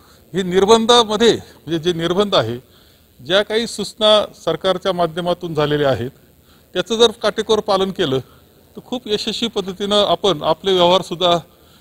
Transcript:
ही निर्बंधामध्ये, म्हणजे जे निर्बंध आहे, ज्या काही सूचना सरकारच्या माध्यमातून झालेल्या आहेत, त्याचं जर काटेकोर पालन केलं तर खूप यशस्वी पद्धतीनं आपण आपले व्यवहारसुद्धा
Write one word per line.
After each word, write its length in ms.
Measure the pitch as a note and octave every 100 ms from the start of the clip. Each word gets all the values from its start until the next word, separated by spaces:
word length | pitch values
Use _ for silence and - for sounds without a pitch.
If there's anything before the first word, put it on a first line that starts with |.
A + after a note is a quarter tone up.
| _ _ _
ही 100 | F#3
निर्बंधामध्ये, 880 | F#3 F#3 G3 A3+ A3+ A#3+ G#3+ G#3+ A#3
म्हणजे 460 | B2 - - - E3
जे 140 | E3
निर्बंध 420 | E3 E3+ F3 G#3 F#3
आहे, 220 | A2+ A#2+ - _ _ _ _ _ B2
ज्या 180 | F#3+
काही 240 | G3+ A3 A3+
सूचना 580 | - G3 - G#3+ G#3+ - - -
सरकारच्या 480 | D#3+ F#3+ F3+ G3
माध्यमातून 600 | F3 E3+ D#3+ F3 F3 F3
झालेल्या 360 | D3+ D3 D3 C#3
आहेत, 220 | A#2+ B2 - _ _ _ _ _
त्याचं 220 | F#3 - A3+
जर 160 | A#3
काटेकोर 480 | G#3+ G#3 G3+ G#3+ A3
पालन 320 | G#3+ F#3+ F#3+
केलं 280 | F#3 D#3 C3 - - _ _ _ -
तर 40 | -
खूप 160 | B3 G#3+
यशस्वी 440 | G#3 A3+ G3+ A#3
पद्धतीनं 560 | G#3 F#3+ F3+ G3+ G#3 F#3
आपण 380 | E3+ G3+ D3+
आपले 300 | D#3 D#3 F#3+
व्यवहारसुद्धा 640 | F#3 F3 F#3 F3 E3 F3+ E3+ - _ _ _